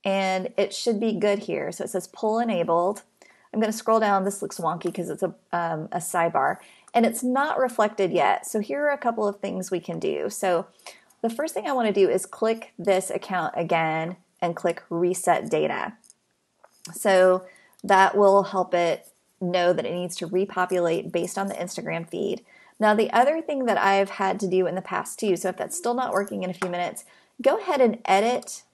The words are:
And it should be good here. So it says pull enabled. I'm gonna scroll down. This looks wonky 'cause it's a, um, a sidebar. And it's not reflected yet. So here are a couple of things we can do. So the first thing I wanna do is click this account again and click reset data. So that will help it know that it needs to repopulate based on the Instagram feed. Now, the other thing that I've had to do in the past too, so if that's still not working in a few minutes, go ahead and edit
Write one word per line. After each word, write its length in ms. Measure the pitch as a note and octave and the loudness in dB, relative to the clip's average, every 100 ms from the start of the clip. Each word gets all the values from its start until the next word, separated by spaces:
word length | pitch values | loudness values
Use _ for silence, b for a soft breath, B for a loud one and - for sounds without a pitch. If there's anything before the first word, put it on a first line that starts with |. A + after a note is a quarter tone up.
And 460 | G3+ G3 F#3+ F#3+ F#3 - | 0 0 0 -2 -2 -2
it 160 | G3+ | -2
should 260 | - - G#3 | -2 -2 0
be 140 | A3+ | 0
good 260 | G#3 G#3 G3+ | 0 0 0
here. 320 | A3 E3 C#3+ | -2 -4 -4
So 140 | - - | -6 -6
it 40 | |
says 180 | F#3 - | -6 -8
pull 320 | - A3 A3 | -4 -2 0
enabled. 640 | A#3+ F#3 E3 E3+ F3 G#3+ - _ b b b | 0 0 2 2 2 -2 -10 _ b b b
I'm 60 | G#3+ | -2
gonna 120 | A3 | -2
scroll 280 | A3+ - A3+ | -2 2 2
down. 260 | G#3+ G3 F#3+ | 4 2 0
This 160 | G3 | -4
looks 180 | - - | -10 -4
wonky 340 | E3 E3 F3 | -4 -2 -6
'cause 160 | E3 E3 | -6 -6
it's 140 | D3 | -4
a, 120 | F3+ D#3+ _ | -4 -6 _
um, 340 | F3 E3 D#3+ D#3 | -4 -2 -4 -6
a 80 | F3 | -6
sidebar. 580 | E3 F3 E3+ D#3 C#3 F3+ B B B | -4 0 2 2 0 -2 B B B
And 120 | A#3+ A3+ | 2 2
it's 180 | A#3 | 0
not 360 | B3 B3+ D4+ - | -2 0 0 0
reflected 520 | B3+ A#3+ G#3+ G#3+ F#3+ | 0 2 0 2 0
yet. 340 | E3+ C#3+ - - | 4 2 2 -2
So 140 | G#3+ | -4
here 240 | G#3 C#4 | -2 -2
are 80 | D4 | 0
a 60 | C#4+ | 0
couple 300 | A#3+ A3+ G#3 | -2 0 -2
of 120 | G3+ | -2
things 320 | G3 F#3 F#3 | -6 -6 -4
we 80 | F3+ | -6
can 200 | F3 E3+ | -4 -4
do. 300 | - D3 - | -2 -2 -4
So 360 | G#3+ F#3+ E3+ E3 B B B B _ | -2 0 0 -2 B B B B _
the 80 | A#3 | -4
first 240 | A3+ D#4+ | -2 -4
thing 140 | - D#4+ | -4 -2
I 60 | |
wanna 200 | C4 A3+ | 0 2
do 160 | G3+ F#3 | 4 4
is 160 | E3 - | 2 -4
click 480 | - A3 A3+ - - | -2 -2 -2 -6 -6
this 320 | F3 F#3 F#3+ | 0 0 0
account 440 | G3+ - F#3 D#3+ - | -6 -4 -4 -2 -4
again 600 | E3 E3+ D#3+ D#3+ E3 F3+ _ _ | 0 0 0 -2 -4 -8 _ _
and 140 | F3 E3+ | -4 -2
click 280 | - E3+ - | -2 -4 -6
reset 600 | E3+ F3 F3+ - E3+ - | -2 0 0 0 0 0
data. 440 | D#3 D3+ - - - _ _ _ _ _ _ _ _ - | -2 0 -4 -8 -12 _ _ _ _ _ _ _ _ -18
So 540 | E3+ G#3 F#3+ F#3 F#3 F#3 B B B | -4 2 6 6 4 -2 B B B
that 340 | G3+ F#3+ F#3+ G3+ | 4 6 6 6
will 260 | G3+ G3 | 6 6
help 300 | G3 F#3 F3+ | 4 -2 0
it 340 | F3 E3+ D3+ - _ _ _ | 2 2 0 -6 _ _ _
know 320 | F3+ F3+ F3 | -2 2 2
that 140 | F3 G#2+ | 2 -2
it 80 | |
needs 220 | F3 F3+ F3 | -4 -6 -6
to 100 | E3 | -2
repopulate 840 | F#3 G3+ - F3+ F#3 F3 E3 E3 | -2 -2 -2 0 2 2 0 -2
based 260 | E3+ F3 - | -4 -4 -4
on 100 | G3 | -6
the 80 | - | -6
Instagram 540 | F3+ - E3 E3 E3 | -8 -8 -6 -8 -8
feed. 340 | - - - b b b _ | -6 -4 -6 b b b _
Now, 160 | G#3+ G#3+ | 2 4
the 160 | A3 | 2
other 320 | A#3 C4 D#4+ | 4 4 2
thing 220 | D#4+ C#4+ B3 | -4 -2 0
that 120 | G3 | 2
I've 320 | G3 G3 G3 | 4 2 0
had 300 | - F#3+ F#3+ | 0 -2 0
to 80 | F#3+ | 0
do 180 | F#3 F3+ | 0 0
in 80 | |
the 80 | F3+ | -2
past 380 | - F3+ - - | -6 -6 -6 -4
too, 160 | G#3+ E3+ | 0 0
so 140 | F#3 | -2
if 80 | F3+ | -4
that's 200 | - - | -8 -6
still 160 | A#3 | -4
not 200 | A#3+ B3+ | -2 0
working 280 | - G3+ G#3 | -2 -2 -6
in 80 | F#3 | -6
a 40 | |
few 140 | F3 F#3 | -6 -6
minutes, 380 | F3 F3 - - b b _ | -4 -6 -8 -18 b b _
go 200 | B3+ G4+ | 0 0
ahead 200 | G4+ C#4+ | -2 4
and 200 | A#3+ - - | 4 2 2
edit 580 | F#3+ A3+ B3 - - _ | 4 4 0 -4 -16 _